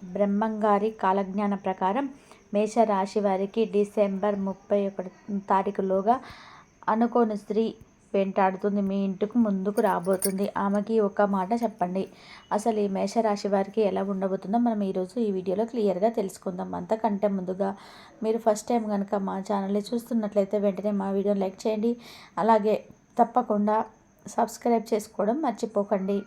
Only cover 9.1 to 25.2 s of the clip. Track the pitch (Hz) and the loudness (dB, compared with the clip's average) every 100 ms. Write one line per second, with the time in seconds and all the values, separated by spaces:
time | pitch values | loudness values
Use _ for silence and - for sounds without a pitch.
9.1 | 190 202 240 226 196 190 208 214 180 175 | -2 -2 2 2 2 0 0 2 0 0
10.1 | 190 202 190 202 - 196 202 202 226 202 | 0 0 -2 -2 -2 0 0 0 2 2
11.1 | 202 208 196 185 233 226 208 180 185 185 | 2 2 2 0 0 -2 -2 -4 -2 -6
12.1 | - - - - 208 220 214 202 190 196 | -10 -20 -20 -4 -2 0 0 0 0 -2
13.1 | 233 220 202 208 202 196 196 208 190 196 | 0 0 0 0 0 0 2 2 2 -2
14.1 | 196 190 190 180 233 240 214 196 185 185 | -2 -2 -2 0 2 2 0 -2 -2 -4
15.1 | - 220 190 185 185 226 247 208 180 214 | -2 0 0 -2 -2 -2 0 0 2 2
16.1 | 233 196 - - 180 185 180 175 226 233 | 0 -4 -4 -8 -6 -6 -6 -2 0 0
17.1 | 202 208 196 180 185 196 196 - - - | 2 0 0 -4 -2 -2 -4 -14 -20 -20
18.1 | - 220 226 226 208 - 240 220 202 202 | -6 -2 2 2 0 0 -2 0 -2 0
19.1 | 208 196 190 190 202 190 202 202 240 233 | -2 -2 -4 -2 -2 0 -2 -2 -6 -2
20.1 | 226 214 208 196 214 202 185 196 208 196 | -2 0 0 2 2 0 0 -2 -2 -2
21.1 | 196 202 202 190 190 226 220 226 240 - | -2 0 0 -2 -2 -2 0 0 -2 -8
22.1 | - - - 202 226 202 208 - - _ | -20 -12 -2 4 4 4 0 -2 -20 _
23.1 | - 226 247 - 208 208 214 220 - _ | 0 2 2 0 0 2 0 -2 -10 _
24.1 | _ - - 220 - 240 233 214 208 214 | _ -10 -2 -2 -2 0 0 0 -4 -4
25.1 | - | -2